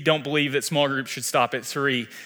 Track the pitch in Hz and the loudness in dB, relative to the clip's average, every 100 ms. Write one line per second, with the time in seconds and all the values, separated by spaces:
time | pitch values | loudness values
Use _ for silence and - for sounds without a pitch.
0 | 147 156 139 151 143 135 - 151 143 135 | 2 2 2 0 2 0 0 2 2 0
1 | 131 - 120 147 120 131 120 143 139 127 | -4 -6 0 2 2 0 -4 -2 0 0
2 | 113 - | -4 -12